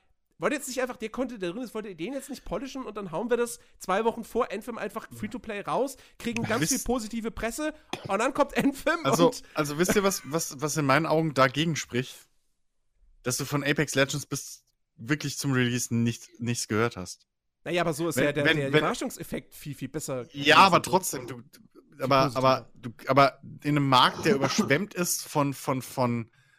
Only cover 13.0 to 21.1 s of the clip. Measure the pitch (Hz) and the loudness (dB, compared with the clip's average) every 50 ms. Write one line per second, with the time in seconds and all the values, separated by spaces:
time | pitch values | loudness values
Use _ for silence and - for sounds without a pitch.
13 | _ _ _ _ - 127 123 - 139 - 143 143 139 143 151 160 147 - - 135 | _ _ _ _ -6 -4 -4 -4 -4 -4 -4 -2 0 0 0 0 0 0 2 2
14 | 139 139 151 143 - - 143 - - - - - _ _ _ _ _ _ _ - | 2 2 0 -8 -6 -6 -8 -8 -8 -12 -18 -20 _ _ _ _ _ _ _ -14
15 | 113 113 151 151 - 139 - - - 139 131 127 123 120 123 123 - - 120 117 | -4 -4 -2 -2 -2 -8 -6 -4 -2 0 2 2 2 2 0 -2 -4 -2 0 0
16 | 117 120 113 - - - _ - 120 120 117 - - - 110 104 117 117 - 92 | 0 0 -2 -4 -12 -20 _ -8 -6 -4 -4 -4 -4 -2 0 0 0 0 -2 -6
17 | 90 - - _ _ _ _ _ _ _ _ _ - 147 175 175 170 170 147 143 | -12 -12 -14 _ _ _ _ _ _ _ _ _ -10 -4 -2 -2 0 0 -2 -2
18 | 170 165 - 127 143 147 143 151 143 156 156 151 139 139 139 151 151 175 247 - | -2 -2 0 2 0 2 2 2 2 2 2 2 0 2 2 2 2 2 -2 -2
19 | 294 240 - - 123 - - - - _ - - - 147 135 - 135 131 - 156 | -6 -8 -8 -10 -10 -10 -10 -10 -10 _ -20 -14 -12 -12 -10 -10 -10 -10 -8 -10
20 | - - 135 127 117 - - 143 143 147 156 165 190 190 175 147 - - 175 190 | -8 -8 -8 -8 -10 -10 -8 -2 4 6 8 8 8 8 6 4 2 2 0 0
21 | 180 - | 0 0